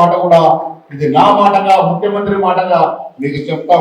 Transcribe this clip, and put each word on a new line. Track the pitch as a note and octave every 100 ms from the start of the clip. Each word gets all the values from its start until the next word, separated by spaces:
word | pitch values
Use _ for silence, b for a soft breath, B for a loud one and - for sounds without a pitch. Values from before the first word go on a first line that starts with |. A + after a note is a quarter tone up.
మాట | E3+ F3 F3+
కూడా | E3+ D#3 D#3+ - - - C#3+
ఇది | D3+ -
నా | G#3 G#3
మాటగా, | G3+ G3 G3 F#3+ E3
ముఖ్యమంత్రి | - G#3 G3+ G3+ G3 F#3
మాటగా | F3+ F3+ E3+ C3+ B2+ - -
మీకు | C#3+ D3 -
చెప్తా | D#3 - F3